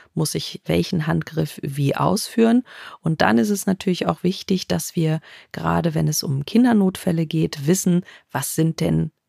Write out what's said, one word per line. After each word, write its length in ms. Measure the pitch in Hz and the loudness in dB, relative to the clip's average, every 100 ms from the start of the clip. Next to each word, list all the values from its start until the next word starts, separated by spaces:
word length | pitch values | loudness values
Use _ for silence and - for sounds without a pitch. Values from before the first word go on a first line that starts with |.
| _ | _
muss 220 | - 156 | -4 -4
ich 260 | 170 - - | -4 -8 -12
welchen 420 | - 170 175 170 156 | -2 -2 0 -2 0
Handgriff 540 | 165 - 156 151 - | -2 -2 -4 -4 -6
wie 320 | 147 139 139 | -8 -2 -2
ausführen. 680 | - 147 196 - - 226 240 - - - - | 2 0 0 -2 2 4 4 0 -16 -20 -6
Und 220 | 165 160 | -4 2
dann 160 | - 233 | 4 4
ist 120 | 214 | 2
es 140 | 202 - | 0 0
natürlich 400 | 190 - 175 175 | -2 -2 0 -2
auch 180 | 165 | -2
wichtig, 420 | 180 190 - 185 - | -2 -4 -2 -4 -2
dass 300 | 175 - - | -4 -2 -2
wir, 240 | 156 156 - - - | 0 -2 -6 -20 -16
gerade 420 | - 165 170 165 | -6 0 0 0
wenn 140 | 156 151 | 0 0
es 160 | 151 | 0
um 200 | 185 139 | -2 -4
Kindernotfälle 800 | 143 226 247 220 190 190 - 165 156 | 0 4 6 4 4 0 -2 0 0
geht, 420 | 160 160 151 139 | 0 -2 -2 0
wissen, 360 | 185 190 175 - - _ | 2 2 2 0 -18 _
was 240 | 135 - - | -8 -4 0
sind 240 | 165 165 | 0 0
denn 320 | 170 160 160 - | 0 0 -2 -6